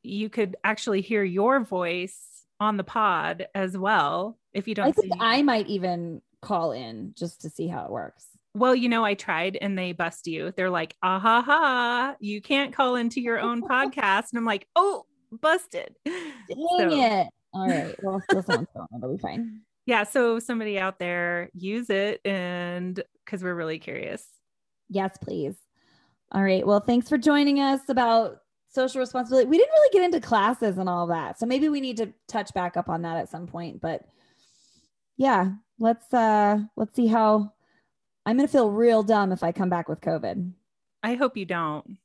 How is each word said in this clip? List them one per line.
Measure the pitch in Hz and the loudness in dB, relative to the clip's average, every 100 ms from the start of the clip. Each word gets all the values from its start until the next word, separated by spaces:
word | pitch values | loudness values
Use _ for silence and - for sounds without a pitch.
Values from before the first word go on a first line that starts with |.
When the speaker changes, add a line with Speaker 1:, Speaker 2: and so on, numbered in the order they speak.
Speaker 1:
you | - 196 214 | -8 -6 -4
could | 233 202 190 | -2 -4 -2
actually | 202 214 - 196 | -4 -2 -2 -2
hear | 190 220 196 | 0 -2 0
your | 180 220 269 | 2 2 2
voice | 220 185 175 180 185 - - - _ _ | 0 -4 -4 -4 -8 -14 -20 -20 _ _
on | 214 202 | -2 -2
the | 190 | -4
pod | 233 214 170 156 170 - | 0 0 0 -2 -6 -8
as | 196 185 190 | -6 -4 -2
well. | 190 208 143 165 202 - _ | 0 2 2 0 -6 -10 _
If | - 214 | -8 -6
you | 214 | 0
don't | 202 | 2
Speaker 2:
I | |
think | 320 277 | 2 0
Speaker 1:
see | 185 | 2
Speaker 2:
I | 226 247 | 2 4
might | 285 226 202 | 4 2 0
even | 196 180 175 170 165 _ _ | -2 -2 -4 -6 -10 _ _
call | - 185 165 | -4 -2 -2
in | 120 117 110 190 | -4 -10 -12 -14
just | - 175 - | -10 -10 -10
to | 160 | -14
see | - 170 | -8 -6
how | 156 | -6
it | 80 | -8
works. | 110 80 _ - _ _ 202 | -8 -10 _ -20 _ _ 0
Speaker 1:
Well, | 254 254 | 2 4
you | 240 | 2
know, | 226 | 2
I | 214 | 0
tried | 196 - 165 185 196 | -2 -4 -2 -2 -4
and | 202 190 | -4 -4
they | 180 | -6
bust | 170 165 - 170 | -4 -6 -6 -10
you. | 160 160 185 | -6 -6 -4
They're | 185 | -2
like, | 175 165 - | -2 -4 -4
"Ah, | 185 190 | -2 0
ha, | 220 233 | 4 2
ha, | 247 302 302 247 240 240 262 277 | 4 4 4 2 0 -2 -4 -6
you | 208 208 | -8 -8
can't | - 277 277 | -2 0 0
call | 269 262 247 | 0 0 2
into | 233 247 | -2 -2
your | 240 233 | -2 -2
own | 233 233 | -2 -4
Speaker 2:
<laughs> | - | 0
Speaker 1:
podcast." | 254 269 277 214 196 226 | 2 2 0 2 2 0
And | 233 | -4
I'm | 226 | -2
like, | 202 - | -2 0
"Oh, | 339 403 381 - _ _ | 2 2 -2 -10 _ _
busted." | 226 311 359 - - - _ 294 | -2 0 0 -2 -10 -12 _ -8
Speaker 2:
Dang | 359 320 254 196 - 330 359 | -8 -10 -14 -14 -6 -2 2
Speaker 1:
So | 359 | 2
Speaker 2:
it. | 302 240 202 175 _ _ | 4 2 2 -2 _ _
All | 190 190 | -4 0
right. | 175 - - | 0 -4 -6
Well, | 196 190 - | -6 -6 0
this | 190 180 | -2 2
one's | - - - | -2 -2 -12
going, | - 120 | -14 -10
it'll | 127 190 | -8 -6
be | |
fine. | 87 131 233 214 _ | -6 -8 -8 -12 _
Speaker 1:
<laughs> | _ - | _ -2
Yeah. | 226 | 0
So | 208 277 240 233 | 0 0 0 0
somebody | 233 233 214 202 | -4 -6 -4 -4
out | 190 190 | -4 -6
there, | 175 175 175 175 175 175 | -6 -4 -2 -4 -6 -10
use | 185 226 233 | -6 -6 -2
it, | 196 202 - 196 | -2 0 -4 -4
and | 196 180 180 175 180 180 185 - _ - | -4 -4 -6 -6 -6 -6 -8 -12 _ -12
'cause | 196 | -8
we're | 185 175 | -6 -6
really | 160 160 | -6 -8
curious. | - - - - - _ _ _ _ _ _ | -10 -10 -8 -10 -14 _ _ _ _ _ _
Speaker 2:
Yes, | 196 190 - | -4 -4 -6
please. | - 185 139 190 _ _ _ _ _ _ _ | -10 -6 -6 -8 _ _ _ _ _ _ _
All | 196 | 0
right. | 196 190 - | 2 2 4
Well, | 208 | 2
thanks | 208 240 233 | 4 0 2
for | 302 | 0
joining | 302 285 285 277 | 4 4 4 2
us | 277 269 269 | 2 0 0
about | 262 240 226 220 - _ _ _ | 0 4 4 2 -6 _ _ _
social | - 262 262 | -2 -2 -2
responsibility. | 254 254 233 262 247 | -4 -4 2 4 6
We | 330 | 6
didn't | 554 | 8
really | 640 571 | 8 8
get | 392 | 6
into | 359 330 | 4 2
classes | - 220 202 254 214 185 | 2 4 4 2 -2 0
and | 185 | -2
all | 175 170 | -2 0
that. | 165 135 - | -2 -4 -6
So | 226 | -2
maybe | 262 302 | 0 0
we | 294 | 0
need | 262 220 | -4 -4
to | 214 - - | -6 -8 -8
touch | 226 196 | -6 -4
back | 190 180 175 | -4 -2 -4
up | 180 | -4
on | 165 | -4
that | 170 165 | -4 -6
at | - | -6
some | 160 175 | -10 -12
point. | 170 170 - | -10 -12 -8
But | 165 156 - _ _ _ _ _ _ _ _ _ _ - | -6 -6 -10 _ _ _ _ _ _ _ _ _ _ 0
yeah, | 262 208 190 202 _ _ | 2 4 2 -2 _ _
let's, | 226 233 - | 0 0 0
uh, | 247 226 214 208 208 214 - | 2 4 4 4 2 -2 -6
let's | 220 | -4
see | - 226 | 2 4
how, | 226 220 214 208 _ _ _ _ _ _ _ - | 4 6 4 2 _ _ _ _ _ _ _ -2
I'm | 240 | 2
gonna | 285 | 4
feel | 285 220 | 4 4
real | 208 233 220 | 4 6 6
dumb | 202 214 196 | 4 2 2
if | 185 | 0
I | 170 | -2
come | 175 185 | 0 0
back | 175 160 | 0 -2
with | 160 | -6
covid. | - 165 101 196 180 180 _ _ _ _ | -2 -2 -2 -4 -8 -10 _ _ _ _
Speaker 1:
I | 220 247 | -4 0
hope | 262 233 | -2 -2
you | 185 | -4
don't. | 175 156 151 - 196 | -4 -4 -6 -12 -20